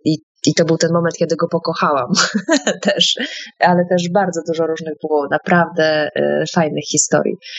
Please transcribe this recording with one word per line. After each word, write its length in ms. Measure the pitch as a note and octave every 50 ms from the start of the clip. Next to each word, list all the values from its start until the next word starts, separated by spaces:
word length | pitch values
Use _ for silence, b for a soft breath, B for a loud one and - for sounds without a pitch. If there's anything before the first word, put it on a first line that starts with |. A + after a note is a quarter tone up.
| -
i, 120 | D3+ D#3 - _ _ _ _ -
i 60 | E3 D#3
to 120 | - E3+
był 120 | D#3 E3
ten 140 | D#3+ F3 E3 E3+
moment, 200 | E3+ E3+ E3 E3
kiedy 180 | - E3+ D#3 E3
go 120 | D3+ E3+
pokochałam 600 | E3 - E3 - E3 E3 - F#3 E3 D3 C3+ A#2+ - - - - - - G#3 -
<laughs> 380 | - E4 C#4 - - F3+ F3+ -
też, 280 | - - - - - - B B3+ B B B B A3+ B -
ale 240 | - F3 F3+ F3 F3 F3
też 120 | F#3 F3+ F3 F3 F3
bardzo 280 | G#3 G3 F3+ F3 E3 D#3
dużo 200 | E3+ D#3+ D#3+ E3
różnych 260 | D#3+ D#3+ D#3+ E3 D#3+ D3+ - -
było 200 | D3+ D3+ D3 C#3+ C#3
naprawdę, 800 | D3 D3+ - - F3+ F3 E3+ - F3 E3+ D#3 D#3 D#3 D3+ D3+ - -
e, 280 | - D3 D3 D3 D3 D#3 D#3+ -
fajnych 280 | F3+ E3 D3+ C#3+ C#3+ - -
historii. 420 | - - - - - D3 - - - - B B B